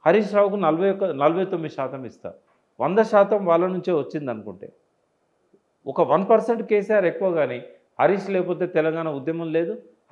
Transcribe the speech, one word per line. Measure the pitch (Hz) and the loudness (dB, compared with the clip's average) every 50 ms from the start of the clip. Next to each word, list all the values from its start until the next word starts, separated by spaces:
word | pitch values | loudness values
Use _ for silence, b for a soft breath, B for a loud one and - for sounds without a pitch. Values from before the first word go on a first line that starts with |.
| _ | _
హరీష్ | 156 175 214 214 185 196 | 4 4 4 2 2 2
రావుకు | 208 202 202 190 | 2 2 2 2
నలభై | 208 190 156 156 160 185 196 | 0 0 2 2 2 2 0
ఒక్క, | 190 190 202 | 0 0 -2
నలభై | 185 151 135 139 156 165 180 190 | -4 -2 2 2 2 2 2 -2
తొమ్మిది | 185 190 170 165 151 - | -4 -4 -6 -6 -8 -6
శాతం | - 135 127 135 135 131 | -6 -8 -6 -6 -10 -12
ఇస్తా. | 113 - _ _ 92 82 _ _ _ _ _ _ _ _ _ | -14 -16 _ _ -16 -16 _ _ _ _ _ _ _ _ _
వంద | 120 147 180 214 | -4 0 2 2
శాతం | 220 214 - 208 202 202 220 208 196 | 2 4 6 4 6 6 2 0 2
వాళ్ళ | 175 165 170 175 185 | 2 2 2 2 0
నుంచే | 185 185 - - 180 | -2 -4 -2 -2 -2
వచ్చింది | 151 135 - - 160 147 131 | -2 -2 -2 -8 -8 -6 -6
అనుకుంటే, | 117 107 101 107 95 92 - - _ _ _ _ _ _ _ _ _ _ _ _ _ _ _ _ _ _ _ _ _ _ _ 135 | -8 -8 -10 -14 -16 -16 -18 -20 _ _ _ _ _ _ _ _ _ _ _ _ _ _ _ _ _ _ _ _ _ _ _ -10
ఒక | 135 - | 0 0
వన్ | 170 165 147 170 196 196 | 2 2 4 0 4 4
పర్సెంట్ | 233 220 202 - 233 220 208 | 2 2 4 0 -4 -4 -2
కేసీఆర్ | 190 220 208 196 202 214 208 185 | 0 0 0 0 2 0 2 2
ఎక్కువ. | 170 160 - 196 190 | 0 -2 0 -2 -2
కానీ | 175 160 147 127 123 120 117 - - _ _ _ _ _ | 0 0 0 -2 -2 -8 -12 -16 -20 _ _ _ _ _
హరీష్ | 127 156 190 202 196 202 | 2 2 2 2 -2 -4
లేకపోతే | 196 185 175 156 180 156 180 156 | -2 -2 -2 -2 -2 -4 -4 -2
తెలంగాణ | - 170 156 160 160 165 165 160 | 0 0 0 0 -2 -2 -6 -6
ఉద్యమం | 147 139 131 156 165 165 170 165 | -6 -6 -6 -6 -6 -4 -6 -4
లేదు, | 156 165 170 180 214 220 - - _ _ _ _ | -2 -2 -2 -2 -6 -10 -12 -20 _ _ _ _